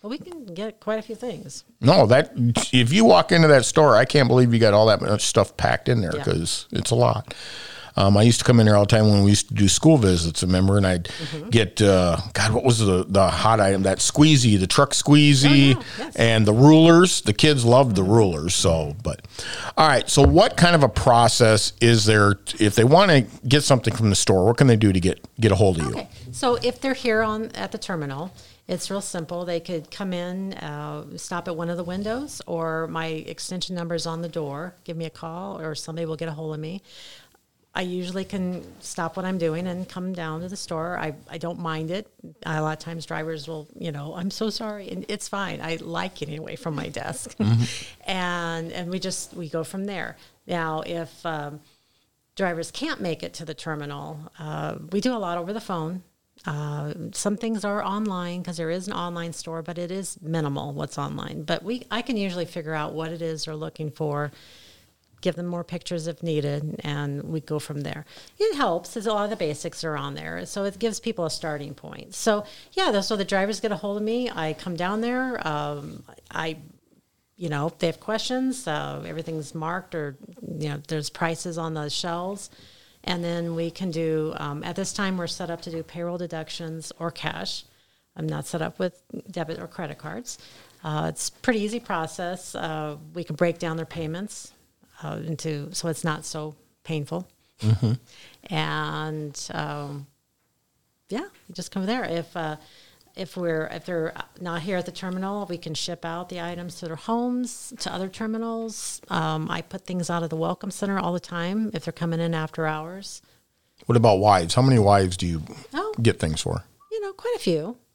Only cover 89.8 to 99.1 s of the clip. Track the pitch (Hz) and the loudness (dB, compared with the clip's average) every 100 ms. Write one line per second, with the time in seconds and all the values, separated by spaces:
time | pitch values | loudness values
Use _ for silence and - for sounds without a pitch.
89.8 | 156 156 151 190 247 - - - _ _ | -14 -12 -14 -14 -14 -18 -20 -20 _ _
90.8 | 160 151 160 156 - _ - 220 208 233 | -6 -4 -4 -6 -10 _ -4 -2 -4 -8
91.8 | - 180 160 - 175 180 - 175 170 156 | -6 -6 -6 -8 -10 -10 -14 -10 -8 -8
92.8 | 151 147 156 165 170 151 175 170 170 165 | -10 -12 -16 -14 -12 -2 -2 -2 -8 -8
93.8 | 160 170 156 165 208 - - _ _ _ | -10 -10 -10 -10 -12 -14 -20 _ _ _
94.8 | _ _ 151 160 160 156 160 147 143 185 | _ _ -12 -10 -10 -8 -8 -8 -8 -8
95.8 | 170 156 165 151 - 160 151 147 _ _ | -8 -6 -6 -8 -10 -12 -12 -16 _ _
96.8 | - 160 143 170 185 _ _ _ 110 110 | -8 -8 -6 -10 -10 _ _ _ 0 0
97.8 | 117 123 _ - - _ - 156 156 151 | 0 -2 _ -20 -20 _ -8 -6 -4 -6
98.8 | 151 156 156 | -6 -8 -8